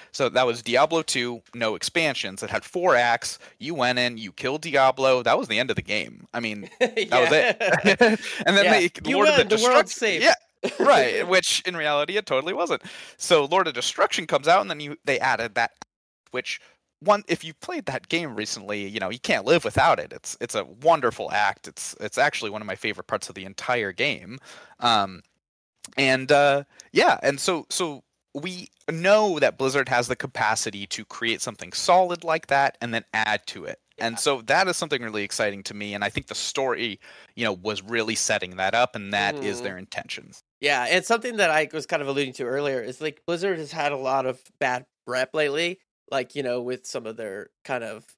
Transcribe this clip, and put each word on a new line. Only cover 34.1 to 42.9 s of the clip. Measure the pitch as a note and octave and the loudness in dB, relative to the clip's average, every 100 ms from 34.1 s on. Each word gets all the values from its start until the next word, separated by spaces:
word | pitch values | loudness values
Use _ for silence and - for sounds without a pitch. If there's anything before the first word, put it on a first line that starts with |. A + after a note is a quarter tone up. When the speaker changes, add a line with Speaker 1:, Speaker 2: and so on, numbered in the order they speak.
Speaker 2:
Yeah. | A2+ | -2
Speaker 1:
so | D3+ C3+ | 0 0
that | A2+ D3+ F#3+ | 2 2 2
is | F3 | -2
something | E3 C#3 | -4 -4
really | A#2 G#2+ | -4 -6
exciting | G2+ - G#2+ G2 | -4 -2 -2 -2
to | - | -10
me, | G#2 G#2 | -10 -8
and | G2+ | -4
I | G2+ | -4
think | - - | -4 -8
the | |
story, | - - - C3+ G2+ A2+ F#2+ - - - - | -8 -6 -4 -2 -2 -4 -8 -16 -20 -20 -6
you | |
know, | A#2 | -4
was | F#2 G2 G#2 | -2 -4 -6
really | G2 A#2 A2 | -4 -2 -2
setting | A2 - G#2 F#2 F#2 | -2 0 -2 -2 -2
that | F#2+ | 0
up, | A2+ B2 A#2 | 2 0 -2
and | G2 | -4
that | G2+ G2+ C#3+ | 0 0 -2
is | G#2 F#2+ | -4 -6
Speaker 2:
Mm-hmm. | |
Speaker 1:
their | G2+ F#2 | -8 -10
intention. | F#2+ - - - - - _ _ | -12 -12 -10 -12 -14 -20 _ _
Speaker 2:
Yeah, | C#3 C#3 B2 | 0 0 2
and | F3+ | 0
something | F#3 A3+ B3 A3+ | 2 0 0 0
that | F3+ | 2
I | D#3 D#3 | 2 0
was | D#3 | -4
kind | C#3 E3 | -6 -4
of | C#3 | -2
alluding | C#3 C3+ | -2 -4
to | B2+ | -6
earlier | B2 C3+ D3 C3 | -4 -2 -2 -4
is, | A2+ | -6